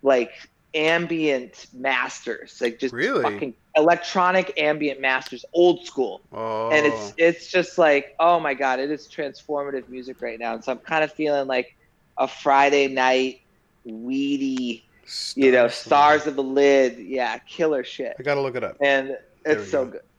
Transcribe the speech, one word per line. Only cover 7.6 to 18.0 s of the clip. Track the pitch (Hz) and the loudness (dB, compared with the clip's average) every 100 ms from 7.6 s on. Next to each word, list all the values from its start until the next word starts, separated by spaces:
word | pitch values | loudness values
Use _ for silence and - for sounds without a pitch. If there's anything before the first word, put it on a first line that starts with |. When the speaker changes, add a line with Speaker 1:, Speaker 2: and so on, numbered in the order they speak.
| 175 - | -2 2
Speaker 1:
like, | 160 143 139 - | 4 4 0 0
oh | 165 175 | 2 4
my | 156 | 0
God, | 135 135 131 | -2 -2 -2
it | 139 | -2
is | 147 - | -6 -8
transformative | - 147 - _ 147 143 135 120 | -10 -10 -10 _ -6 -6 -8 -10
music | 127 127 131 | -14 -14 -10
right | 120 113 | -10 -8
now. | 117 | -8
And | 113 | -8
so | 113 | -6
I'm | 123 | -8
kinda | - 160 151 | -4 -2 -2
feeling, | - 151 143 135 | -2 -2 -2 -2
like, | 127 123 _ _ _ _ - | -4 -4 _ _ _ _ -4
a | 131 | -4
Friday | - 147 139 143 143 139 | -2 2 4 6 4 2
night, | 131 127 131 131 - _ _ _ _ | 2 2 2 0 -4 _ _ _ _
weedy, | 120 110 120 135 139 143 135 131 123 113 _ _ _ - - | -16 -14 -6 -4 -2 -2 -2 -4 -6 -8 _ _ _ -10 -8
you | - 135 | 2 4
know, | 127 120 | 6 4
Speaker 2:
Stars | - - 143 147 151 147 | 0 0 4 6 4 2
of | 135 | -4
the | |
Speaker 1:
Stars | 135 135 143 139 131 | -2 4 6 6 4
Speaker 2:
Lid. | |
Speaker 1:
of | 117 | 0
the | |
Lid. | 95 | -8
Yeah, | 131 123 117 | -4 -4 -6
killer | _ - 160 143 | _ -4 -2 -2
shit. | 123 - | -4 -8